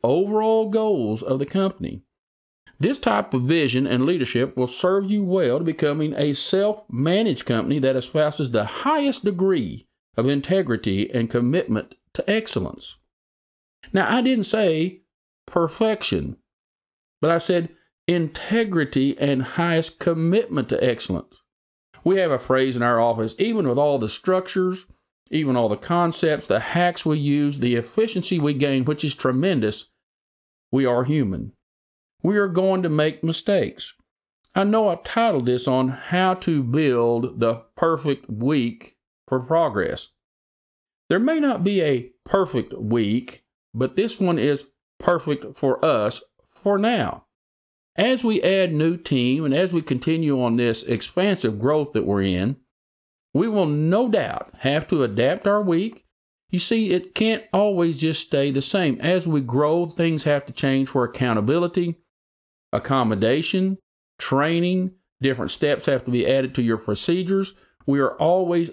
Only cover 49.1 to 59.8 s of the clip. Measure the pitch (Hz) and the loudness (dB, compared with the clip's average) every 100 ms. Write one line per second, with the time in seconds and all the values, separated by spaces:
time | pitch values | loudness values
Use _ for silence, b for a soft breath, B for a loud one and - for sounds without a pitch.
49.1 | 135 123 139 151 139 185 170 - 127 160 | 0 2 2 0 0 0 -2 -2 -2 0
50.1 | 160 156 135 123 117 120 113 - 113 - | 0 0 2 2 2 2 0 -2 -4 -2
51.1 | - 202 185 117 104 123 156 143 110 95 | 0 0 2 -2 0 0 0 0 -2 0
52.1 | 101 95 90 101 143 _ _ _ _ _ | 2 2 0 -2 -4 _ _ _ _ _
53.1 | _ _ 143 226 208 165 147 160 196 247 | _ _ 0 2 2 2 2 2 2 2
54.1 | 208 123 - - - 135 147 151 160 120 | 0 -2 -6 -12 -4 -2 -2 0 0 0
55.1 | 101 127 185 202 208 190 165 220 - _ | 2 0 0 0 0 0 -2 -2 -10 _
56.1 | _ _ _ _ 180 - 226 214 180 - | _ _ _ _ -2 0 0 2 0 -2
57.1 | - 220 220 - 190 208 185 170 143 160 | -2 0 0 -2 0 2 2 0 0 -2
58.1 | 156 - 143 143 135 - 196 165 123 160 | -2 -2 0 0 -2 -2 0 0 0 0
59.1 | 185 165 151 123 127 147 170 | 0 0 -2 0 0 2 0